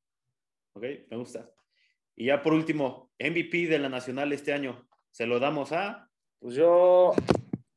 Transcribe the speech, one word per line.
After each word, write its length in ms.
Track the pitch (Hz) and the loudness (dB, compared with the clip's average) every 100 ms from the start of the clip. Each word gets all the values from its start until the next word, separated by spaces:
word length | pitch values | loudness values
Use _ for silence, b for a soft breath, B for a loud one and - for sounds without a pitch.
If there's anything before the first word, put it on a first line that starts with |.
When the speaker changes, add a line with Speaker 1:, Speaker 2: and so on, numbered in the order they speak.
| _ _ _ _ _ _ _ | _ _ _ _ _ _ _
Speaker 1:
Ok, 100 | 101 123 143 - | -14 -12 -12 -14
me 80 | 117 | -12
gusta. 320 | 120 113 - _ _ _ _ _ _ - | -12 -14 -16 _ _ _ _ _ _ -6
Y 100 | 123 | -2
ya 160 | 143 | 0
por 100 | 160 | 2
último, 580 | 160 160 156 131 123 _ - | 0 0 -2 -4 -6 _ -8
M 220 | 139 170 | -6 -4
V 100 | 165 | -4
P 180 | 175 170 | -4 0
de 120 | 156 | 0
la 100 | 139 | -2
Nacional 440 | 127 127 127 143 | -6 -8 -6 -4
este 200 | 143 143 | -4 -4
año, 340 | 143 135 117 _ _ _ | -4 -6 -10 _ _ _
¿se 160 | - 117 | -8 -2
lo 140 | 120 | 0
damos 320 | 139 151 139 | 0 -2 -4
a? 400 | 160 202 254 _ _ _ _ | -4 -4 -8 _ _ _ _
Speaker 2:
Pues 140 | 117 | -8
yo, 600 | 127 170 175 180 180 180 - - - - - _ | 2 4 6 6 6 6 4 2 0 -2 -12 _